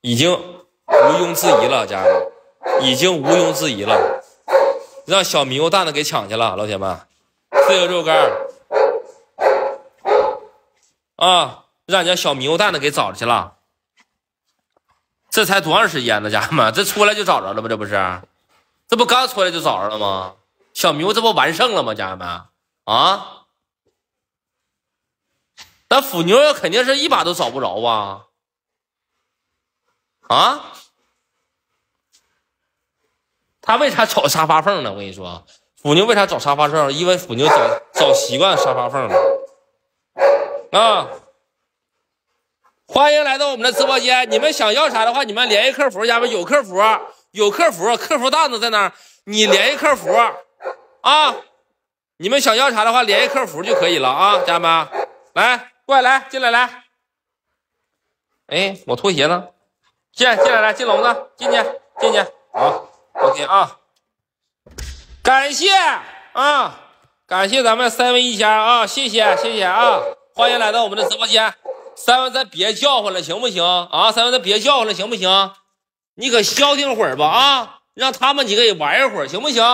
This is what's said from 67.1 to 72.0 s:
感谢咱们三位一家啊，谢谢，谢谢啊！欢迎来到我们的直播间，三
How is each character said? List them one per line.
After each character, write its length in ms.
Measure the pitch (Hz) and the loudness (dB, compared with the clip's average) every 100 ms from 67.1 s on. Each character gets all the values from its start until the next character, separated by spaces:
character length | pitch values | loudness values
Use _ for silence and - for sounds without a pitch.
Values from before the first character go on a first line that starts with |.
| _ _ | _ _
感 240 | 185 196 | -2 0
谢 140 | 262 | 2
咱 120 | 233 226 | 2 2
们 140 | 247 | 0
三 240 | 233 247 | 2 2
位 80 | 247 | 2
一 160 | 247 208 | 0 0
家 140 | 214 | 2
啊， 340 | 220 220 240 202 | 2 2 2 0
谢 240 | - 262 | -2 -2
谢， 260 | 220 214 190 | 2 2 2
谢 160 | 226 | -2
谢 100 | 220 | -2
啊！ 380 | 185 196 233 202 - - _ - | 0 2 2 2 -4 -10 _ 0
欢 160 | 240 | 0
迎 80 | 240 | 2
来 120 | 220 | 0
到 120 | 226 | 0
我 60 | 220 | -2
们 80 | 202 | -2
的 120 | 214 | -4
直 80 | 214 | -4
播 80 | 226 | 0
间， 300 | 220 220 - - - - | 2 0 -4 -16 -16 -18
三 280 | - | -6